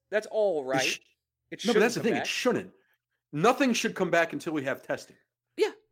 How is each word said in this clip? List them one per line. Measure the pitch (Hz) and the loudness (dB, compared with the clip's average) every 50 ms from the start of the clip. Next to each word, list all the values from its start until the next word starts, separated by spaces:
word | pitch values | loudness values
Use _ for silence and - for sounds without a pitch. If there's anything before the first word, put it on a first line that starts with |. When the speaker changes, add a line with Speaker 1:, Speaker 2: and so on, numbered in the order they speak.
| _ _ | _ _
Speaker 1:
that's | 185 214 208 - | -4 -4 -4 -2
all | - 214 214 202 175 151 131 | 0 0 2 2 2 0 -2
Speaker 2:
It | |
Speaker 1:
right. | 127 131 135 | 0 0 0
Speaker 2:
sh-, | 127 123 - - _ _ _ _ _ _ _ _ _ _ | 0 0 -2 -6 _ _ _ _ _ _ _ _ _ _
Speaker 1:
It | - - - | -12 -4 -2
Speaker 2:
no, | 208 240 | 2 4
but | 196 | 4
that's | 208 247 240 | 4 2 2
Speaker 1:
shouldn't | |
Speaker 2:
the | 170 | 0
Speaker 1:
come | 156 | -2
Speaker 2:
thing. | 226 202 | 0 0
Speaker 1:
back. | 117 139 | -2 -2
Speaker 2:
It | |
shouldn't. | - - - - 254 214 120 90 92 - _ _ _ _ _ _ _ _ _ _ _ - | -4 -4 -2 0 0 0 0 -4 -8 -14 _ _ _ _ _ _ _ _ _ _ _ -2
Nothing | 147 170 233 262 - 285 254 220 | 2 2 4 4 4 2 2 2
should | - - 220 - | 0 -2 -4 -2
come | - 185 170 | -2 0 2
back | 165 170 165 165 | 2 2 2 2
until | - 143 - 170 160 | -2 -6 -6 -4 -4
we | 151 131 | -4 -2
have | 135 123 - | -4 -4 -6
testing. | - - 143 127 - - - _ _ _ _ _ _ _ _ | -6 -6 -8 -8 -8 -12 -20 _ _ _ _ _ _ _ _
Speaker 1:
Yeah, | - 415 392 - - _ _ | -2 -2 -2 -2 -6 _ _